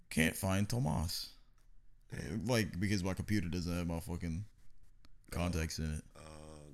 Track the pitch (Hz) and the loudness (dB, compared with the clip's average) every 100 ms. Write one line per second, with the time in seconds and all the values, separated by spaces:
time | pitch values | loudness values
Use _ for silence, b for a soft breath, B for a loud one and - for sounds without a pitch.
0 | - - 80 - 98 95 101 120 127 - | -4 2 4 4 2 2 2 2 2 2
1 | 85 - - - - - - - - - | 0 -2 -6 -12 -20 -20 -20 -20 -18 -20
2 | - - 65 101 110 120 90 87 101 101 | -10 -8 -4 0 4 4 4 2 2 4
3 | 92 92 90 104 85 87 85 87 85 85 | 2 0 2 2 2 0 0 0 0 -2
4 | 82 85 85 80 107 - - - - - | -2 -4 -2 -4 -6 -10 -14 -12 -14 -16
5 | - - - - 87 82 80 - 80 78 | -16 -16 -6 0 2 2 0 0 -2 -2
6 | - 73 78 78 78 76 73 | -6 -14 -14 -12 -12 -14 -14